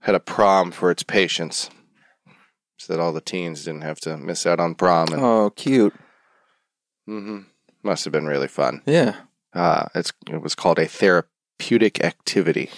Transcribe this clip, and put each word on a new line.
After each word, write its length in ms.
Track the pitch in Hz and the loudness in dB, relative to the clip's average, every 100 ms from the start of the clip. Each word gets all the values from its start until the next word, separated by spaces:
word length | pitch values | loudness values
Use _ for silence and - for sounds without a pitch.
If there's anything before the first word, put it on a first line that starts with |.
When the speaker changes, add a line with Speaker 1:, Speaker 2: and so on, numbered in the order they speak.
Speaker 1:
had 140 | - 95 | 0 0
a 40 | |
prom 520 | - - 202 95 90 | 0 2 6 6 2
for 200 | - 90 | 0 0
its 120 | 85 | 0
patients 680 | - 107 87 - 82 - - _ _ _ _ _ _ _ _ _ _ - | 0 0 0 -2 -6 -8 -10 _ _ _ _ _ _ _ _ _ _ -16
so 160 | - | -8
that 80 | 82 | -4
all 100 | 85 | -2
the 80 | 78 | -4
teens 420 | - 92 85 76 82 | -6 -8 -8 -8 -10
didn't 160 | 76 | -10
have 160 | 78 78 | -10 -10
to 160 | 80 78 | -10 -10
miss 280 | 78 85 90 | -8 -4 0
out 140 | 85 | 0
on 160 | 85 82 | 0 2
prom. 360 | 90 85 82 | 4 4 2
And 80 | 139 | 0
Speaker 2:
Oh, 280 | 123 113 104 | 2 2 2
cute. 440 | - 143 131 104 - _ _ _ _ _ _ _ _ _ _ - | -2 0 4 4 0 _ _ _ _ _ _ _ _ _ _ -14
Speaker 1:
Mm-hmm. 300 | 107 101 104 95 _ _ _ | -12 -10 -12 -16 _ _ _
Must 220 | 101 85 - | -4 -4 -2
have 60 | |
been 140 | 76 78 | -4 -2
really 200 | 71 69 | -2 -4
fun. 340 | - 65 69 - | -2 -2 -2 0
Speaker 2:
Yeah. 300 | 165 127 - - _ _ | 2 2 -2 -12 _ _
Speaker 1:
Uh, 320 | 90 87 78 78 87 | -2 0 0 -2 -6
it's, 160 | - - - | -8 -10 -12
it 120 | 78 | -10
was 140 | 78 - | -8 -2
called 240 | 90 82 | 0 2
a 80 | 80 | 0
therapeutic 1160 | - 98 87 - _ _ - - 117 107 - | 0 2 2 0 _ _ -12 0 2 2 2
activity 680 | 85 - - 104 82 71 67 | -4 -4 -4 -2 0 -2 -4